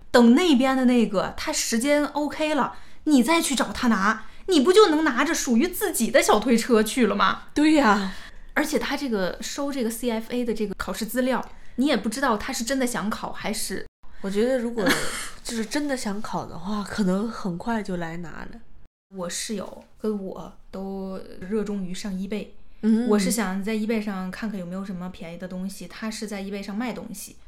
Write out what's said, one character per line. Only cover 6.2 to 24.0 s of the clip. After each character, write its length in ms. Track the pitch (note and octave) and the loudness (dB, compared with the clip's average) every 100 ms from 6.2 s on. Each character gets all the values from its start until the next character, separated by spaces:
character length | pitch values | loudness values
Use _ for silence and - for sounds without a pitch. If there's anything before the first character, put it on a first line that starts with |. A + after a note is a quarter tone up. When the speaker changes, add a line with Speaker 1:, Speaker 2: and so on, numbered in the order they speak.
Speaker 1:
小 200 | E4+ G#3+ | 6 4
推 160 | A3+ A3+ | 4 2
车 260 | - A3 | 4 2
去 240 | A3 - G#3 | 4 2 2
了 80 | G3+ | 4
吗？” 280 | F#3+ - - - | 2 0 -4 4
Speaker 2:
对 200 | D4+ D4+ | 6 6
呀。 360 | B3 G#3 F#3+ - - - - | 6 4 0 -6 -12 -14 -6
Speaker 1:
而 120 | - D4+ | -2 0
且 120 | B3 | -2
他 200 | A#3 C#4+ | -2 -4
这 120 | C#4 | -2
个 280 | G#3+ F3+ - | 0 -2 -4
收 320 | A3 - C#4+ | -8 -6 -4
这 100 | C#4 | -2
个 80 | A3+ | -4
C 220 | A3+ A#3+ | -2 -4
F 140 | A3 A3+ | -4 -4
A 100 | B3 | -4
的 100 | A#3+ | -2
这 140 | G#3 G#3 | -2 -4
个 80 | F#3 | -4
考 140 | - | -6
试 140 | - A3 | -6 -4
资 160 | B3 | -2
料， 200 | B3+ A#3+ - - - - | 0 0 -4 -12 -8 0
你 80 | C#4 | 2
也 100 | A#3+ | 2
不 140 | A3 | -2
知 100 | A#3+ | -2
道 160 | C4+ G#3 | 0 0
他 160 | - | -2
是 140 | C4 A3+ | -6 -2
真 120 | C4+ | 0
的 80 | B3 | 0
想 240 | A3 F#3+ | -2 -4
考 220 | - - | -4 -6
还 220 | - - | -6 -6
是 340 | G#3+ - F#3+ - _ - - | -4 -4 -6 -10 _ -14 -8
Speaker 2:
我 100 | G3 | -4
觉 160 | G3 A#3+ | 0 2
得 140 | C4 | 2
如 100 | A#3 | -2
果 160 | A3+ G3 - - - - - - | 0 2 2 0 -4 -8 -10 -8
就 100 | A3+ | -6
是 100 | G#3+ | -2
真 220 | D4 D4 | -2 -2
的 80 | C4 | -2
想 260 | A3 G3+ | -2 -4
考 240 | - F3 B2+ | -4 -4 -6
的 140 | E3 | -8
话， 240 | F3+ G#3+ | -4 -4
<laughs> 40 | G3 | -4
可 180 | - F#3 | 0 2
能 240 | F#3+ A3+ | 2 -2
很 280 | A3+ G3 E3+ | -4 -6 -4
快 240 | - A3+ | -4 -4
就 140 | G3 F3 | -4 -6
来 220 | E3 E3+ | -6 -8
拿 120 | E3 | -10
了。 300 | - - A#3 - - - _ _ F#3+ | -10 -12 -12 -14 -14 -16 _ _ -10
Speaker 1:
我 140 | F3 | -8
室 260 | - - G#3+ | -6 -6 -6
友 300 | - - - - | -8 -14 -20 -8
跟 240 | G#3+ G#3 | -4 -4
我 300 | F#3+ - F3+ - - | -6 -10 -14 -16 -14
都 480 | F#3+ G3 G3 F#3+ F#3+ - - | -10 -8 -8 -8 -10 -12 -12
热 240 | F3+ G#3+ | -6 -4
衷 180 | G3+ G3+ F#3 | -2 -4 -6
于 80 | |
上 180 | F#3 G#3 | -6 -6
eBay， 360 | F#3 F#3+ G#3 - - - - | -6 -6 -6 -8 -14 -14 -2
Speaker 2:
嗯。 260 | A3 A3+ B3 | 2 4 4
Speaker 1:
我 100 | G#3+ | 2
是 140 | F#3+ | 2
想 320 | A#3 F#3+ G3 | 0 -2 -2
在 100 | G3+ | -4
eBay 280 | A3 G#3+ A#3 | -4 -2 -2